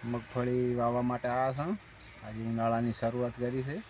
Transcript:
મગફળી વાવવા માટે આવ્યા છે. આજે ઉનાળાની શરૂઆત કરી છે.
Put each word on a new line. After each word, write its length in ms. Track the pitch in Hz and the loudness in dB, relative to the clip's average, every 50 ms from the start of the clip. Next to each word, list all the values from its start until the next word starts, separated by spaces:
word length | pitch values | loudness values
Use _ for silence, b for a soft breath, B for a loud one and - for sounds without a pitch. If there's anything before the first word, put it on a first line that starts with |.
| - | -4
મગફળી 720 | 117 120 120 117 - - 127 123 123 123 123 123 123 123 | -4 -4 -4 -6 -4 -2 0 0 2 2 2 2 2 2
વાવવા 260 | 120 117 117 120 123 | 2 2 2 2 2
માટે 260 | 123 123 123 120 - 127 | 2 2 0 0 0 0
આવ્યા 260 | 120 127 131 135 131 | 2 2 2 2 2
છે. 240 | 131 147 170 208 202 - - - - - - - - - | 0 -2 -2 -2 -4 -6 -14 -20 -20 -20 -20 -18 -14 -12
આજે 160 | 107 110 113 110 | -10 -8 -4 -2
ઉનાળાની 480 | 117 113 113 113 117 117 117 120 120 | -2 0 2 4 4 4 4 2 0
શરૂઆત 400 | 113 - - 117 113 123 123 123 120 117 | 0 0 0 0 2 2 0 -2 0 -2
કરી 240 | 123 123 123 131 127 | -2 -2 0 -2 -2
છે. 180 | 135 147 196 220 - | -2 -4 -6 -8 -10